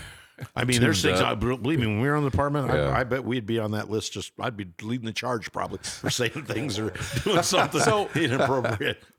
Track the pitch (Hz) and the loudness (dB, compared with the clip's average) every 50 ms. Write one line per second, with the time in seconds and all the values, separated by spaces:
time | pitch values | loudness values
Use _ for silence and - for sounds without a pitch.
0 | - - - - - - _ - 131 - - - 123 123 123 120 120 147 - - | -12 -16 -18 -20 -20 -20 _ -16 -14 -8 -4 -2 0 2 4 4 4 4 4 4
1 | - - 90 92 92 - - 104 107 123 127 127 101 131 165 139 117 107 104 104 | 2 2 4 4 2 2 0 0 0 -2 -2 0 0 0 0 2 2 2 2 2
2 | 127 143 147 151 147 135 - 147 143 143 143 147 131 123 - 151 - 69 - 120 | 2 2 2 2 2 0 2 0 0 2 0 0 0 0 2 2 2 2 2 0
3 | 131 113 123 135 117 107 123 131 104 98 113 113 107 104 107 107 104 98 104 107 | 0 0 -2 -2 -2 -2 -2 -2 -2 0 0 0 0 0 -2 -2 -2 -2 -2 -4
4 | - - - 98 90 - _ - 101 123 110 98 101 90 82 - 104 107 123 131 | -4 -4 -6 -8 -10 -10 _ -6 -6 -6 -4 -6 -10 -10 -12 -10 -6 -6 -4 -4
5 | 113 113 107 - 117 123 123 107 85 - - 98 92 90 92 - - - - - | -4 -6 -6 -4 -4 -2 -2 -4 -4 -6 -6 -6 -4 -4 -6 -8 -8 -10 -8 -6
6 | - - - - 123 110 - 147 - - 104 110 139 139 101 104 110 98 - - | -4 -2 0 0 0 0 -2 -4 -6 -4 -4 -4 -2 -2 -2 -2 -2 -4 -4 -6
7 | - - - 123 - 202 202 165 165 - 185 180 - - - 151 - 220 220 208 | -6 -4 -4 -2 0 2 2 4 4 4 4 2 2 2 2 2 4 4 4 4
8 | 190 - - 143 165 123 123 139 143 123 135 131 117 120 113 101 143 127 - - | 2 0 0 0 0 2 2 2 2 2 2 2 0 0 -2 0 -2 -2 -4 -4
9 | - - _ | -10 -20 _